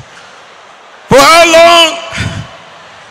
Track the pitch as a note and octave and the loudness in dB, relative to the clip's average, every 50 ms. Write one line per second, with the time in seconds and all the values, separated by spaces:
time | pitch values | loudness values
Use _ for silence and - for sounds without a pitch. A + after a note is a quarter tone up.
0 | - - - - - - - - - - - - - - - - - - - - | -20 -20 -20 -20 -20 -20 -20 -20 -20 -20 -20 -20 -20 -20 -20 -20 -20 -20 -20 -14
1 | - - A#3 C4+ C#4 D4 E4 E4+ E4 E4+ D#4+ E4 E4+ E4+ E4+ E4+ E4 D#4+ E4+ E4+ | -6 -2 0 2 2 2 2 2 2 2 2 2 4 4 2 2 0 -2 -6 -10
2 | - E4 - - - - - - - - - - - - - - - - - - | -16 -14 -12 -10 -10 -10 -12 -14 -16 -18 -20 -20 -20 -20 -20 -20 -20 -20 -20 -20
3 | - - | -20 -20